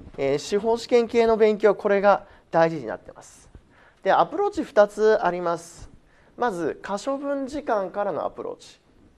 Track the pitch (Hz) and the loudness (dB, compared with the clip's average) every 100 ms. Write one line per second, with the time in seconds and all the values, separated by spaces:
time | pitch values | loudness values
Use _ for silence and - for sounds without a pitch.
0 | - - 139 147 - 202 226 233 - 240 | -18 -6 -2 -2 -2 -4 0 -2 2 0
1 | 226 233 226 214 220 208 208 - 208 202 | 2 2 2 4 2 4 2 2 0 2
2 | 202 190 - - _ 165 165 160 107 90 | 4 2 0 -20 _ 2 2 0 -10 -12
3 | - - - - _ - _ _ _ _ | -14 -20 -20 -20 _ -20 _ _ _ _
4 | 190 160 170 330 415 370 - 214 208 208 | 0 2 2 0 -4 -4 -2 4 4 4
5 | 214 214 175 180 170 170 - - - - | 2 4 0 -2 -4 -4 -8 -20 -20 -20
6 | _ _ _ - 240 175 147 - - 196 | _ _ _ -6 -4 -2 -6 -6 -8 -8
7 | 277 277 285 277 262 285 - 214 190 196 | -6 -6 -6 -6 -8 -10 -4 -4 -4 -6
8 | 196 139 95 - 92 92 - _ _ _ | -6 -4 -6 -8 -12 -14 -18 _ _ _
9 | _ | _